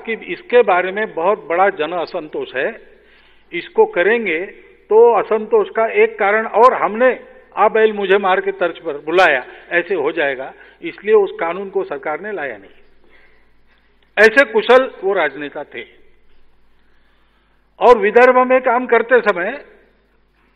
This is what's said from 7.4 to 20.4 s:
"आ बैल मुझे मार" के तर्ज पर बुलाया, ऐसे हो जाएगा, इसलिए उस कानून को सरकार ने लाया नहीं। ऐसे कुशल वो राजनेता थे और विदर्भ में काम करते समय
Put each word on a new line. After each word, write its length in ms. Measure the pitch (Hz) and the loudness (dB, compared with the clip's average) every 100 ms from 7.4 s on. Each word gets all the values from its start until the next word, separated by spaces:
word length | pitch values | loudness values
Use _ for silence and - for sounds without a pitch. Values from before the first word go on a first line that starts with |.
| _ - | _ -2
"आ 120 | 220 | 0
बैल 240 | 220 220 | 2 0
मुझे 260 | 208 196 196 | 0 0 0
मार" 220 | 196 190 | 2 -2
के 120 | 196 | -2
तर्ज 260 | 190 175 165 | -4 -6 -6
पर 200 | 160 143 | -10 -10
बुलाया, 480 | 151 175 175 135 123 - - | -2 2 4 2 -4 -16 -6
ऐसे 240 | 175 170 | -4 -2
हो 180 | 190 143 | -4 -2
जाएगा, 400 | 165 143 127 139 - - _ | -2 -4 -4 -10 -16 -20 _
इसलिए 320 | 170 - 196 | -14 -10 0
उस 160 | 214 196 - | 2 2 -2
कानून 300 | 170 180 196 | -6 -6 -8
को 140 | 196 | -6
सरकार 360 | 185 143 156 151 | -6 -8 -8 -8
ने 120 | 208 | -8
लाया 240 | 196 143 104 | -10 -10 -12
नहीं। 140 | 98 - _ _ _ _ _ _ _ _ _ _ _ _ _ - | -18 -20 _ _ _ _ _ _ _ _ _ _ _ _ _ 2
ऐसे 260 | 220 220 | 4 4
कुशल 460 | 277 220 202 254 262 - | 2 0 4 4 4 -4
वो 80 | 190 | -4
राजनेता 520 | 196 151 139 143 156 | -2 -2 -4 -12 -12
थे 200 | 143 120 - _ - _ _ - - _ _ _ _ _ _ _ _ _ _ _ _ _ | -14 -16 -18 _ -20 _ _ -20 -20 _ _ _ _ _ _ _ _ _ _ _ _ _
और 200 | 202 233 | 4 4
विदर्भ 480 | 196 220 254 254 254 | 4 4 4 4 2
में 140 | 254 | 2
काम 260 | 262 240 254 | 2 -2 0
करते 340 | 233 226 247 | 0 2 2
समय 440 | 208 180 185 285 - _ _ _ _ _ _ _ | 2 -2 -6 -10 -16 _ _ _ _ _ _ _